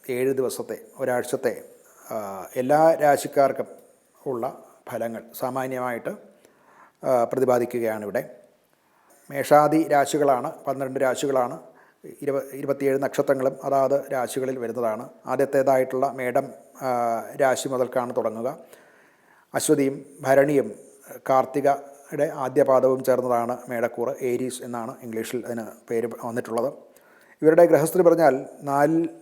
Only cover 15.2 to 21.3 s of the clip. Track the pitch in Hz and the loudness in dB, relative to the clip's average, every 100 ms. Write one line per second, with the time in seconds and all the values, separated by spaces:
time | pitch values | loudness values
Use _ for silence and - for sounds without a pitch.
15.2 | - 131 135 139 135 131 131 131 139 131 | -6 0 2 2 4 4 2 0 -2 -2
16.2 | 123 127 139 - - - 135 123 117 113 | -2 -2 -4 -16 -20 -8 -4 -2 0 -2
17.2 | - - 135 120 139 127 123 131 120 123 | -6 0 2 2 -2 -2 0 -2 -2 -2
18.2 | 110 110 120 160 - - _ _ _ _ | -4 -4 -8 -8 -18 -20 _ _ _ _
19.2 | _ _ _ 143 - 147 135 139 - - | _ _ _ -4 2 2 2 -2 -14 -8
20.2 | 131 135 143 143 110 - - - - - | 2 4 4 2 0 -8 -18 -20 -20 -14
21.2 | - | 0